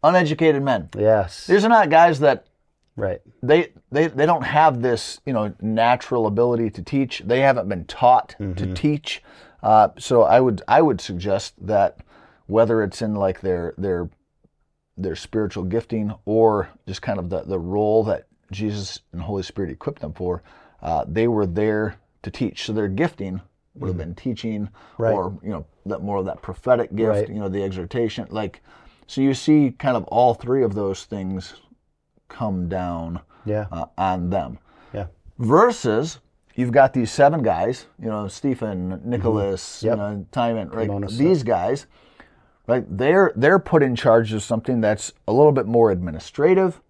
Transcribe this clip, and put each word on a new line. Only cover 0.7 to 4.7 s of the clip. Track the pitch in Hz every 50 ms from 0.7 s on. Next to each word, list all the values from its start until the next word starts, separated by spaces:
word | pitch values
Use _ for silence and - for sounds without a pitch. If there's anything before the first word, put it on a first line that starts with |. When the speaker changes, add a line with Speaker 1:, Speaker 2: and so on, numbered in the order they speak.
| 123 101 80 - -
Speaker 2:
Yes. | 104 104 107 110 107 95 87 - - -
Speaker 1:
These | - 175 208 196
are | 226
not | 240 220 202 151
guys | 156 160 170 170 165 135
that | 151 143 127 - _ _ _ _ _ _ _ _ _ _ _
Speaker 2:
Right. | - 104 95 90 - _ _ _ _
Speaker 1:
they, | - 120 151 170 165 - _ _ _ _
they, | 127 143 160 165
they | - 131 147
don't | 160 175 151 127
have | 117 - 147 160 156